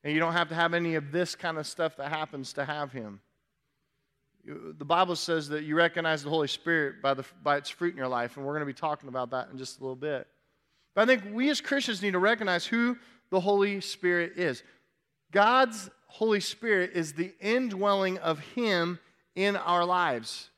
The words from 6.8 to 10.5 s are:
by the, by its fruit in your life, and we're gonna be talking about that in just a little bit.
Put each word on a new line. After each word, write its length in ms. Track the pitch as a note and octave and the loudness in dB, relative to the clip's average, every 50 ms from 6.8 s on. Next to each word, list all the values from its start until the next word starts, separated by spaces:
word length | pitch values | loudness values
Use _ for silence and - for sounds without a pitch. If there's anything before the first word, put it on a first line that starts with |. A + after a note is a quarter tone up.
| D3 C#3 B2 A2+ | 2 0 -4 -2
by 120 | A2 C#3 C#3 | 0 0 0
the, 100 | C3 B2+ - - - | 0 -4 -12 -18 -4
by 140 | - D3 C#3+ | 0 0 0
its 140 | C#3+ C#3+ - | 0 0 -6
fruit 220 | - - F3 F3 | -8 -4 -4 -4
in 60 | D#3 | -2
your 120 | C#3 C3 B2+ | -2 -4 -2
life, 260 | B2+ A#2+ A#2+ A#2+ - | -2 -2 -2 -4 -6
and 100 | C#3+ C#3 | -8 -8
we're 60 | C#3 | -6
gonna 140 | D3 D3+ D3 | -4 -4 -4
be 80 | C#3 C3 | -6 -6
talking 340 | - E3 D#3 D3 - - | -4 -4 -4 -4 -4 -8
about 220 | C3+ B2 C3 B2+ A#2+ | -8 -6 -6 -4 -4
that 180 | B2+ B2+ - - | -4 -6 -6 -8
in 80 | C3 | -12
just 220 | C3 C3 - - _ | -14 -12 -14 -12 _
a 20 | |
little 140 | C3+ C3 C3 | -10 -10 -8
bit. 320 | B2+ C#3+ D3+ C#3+ B2+ - _ _ _ _ _ | -6 -6 -6 -4 -6 -8 _ _ _ _ _